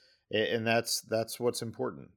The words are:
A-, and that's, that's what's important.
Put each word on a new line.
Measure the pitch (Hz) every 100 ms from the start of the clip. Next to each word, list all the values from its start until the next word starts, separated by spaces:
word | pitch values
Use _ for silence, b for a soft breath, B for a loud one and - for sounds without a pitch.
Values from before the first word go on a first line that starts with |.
| b b b
A-, | 107 107
and | 113 113
that's, | 117 117 -
that's | - 113 113 -
what's | 120 -
important. | 113 113 123 71 -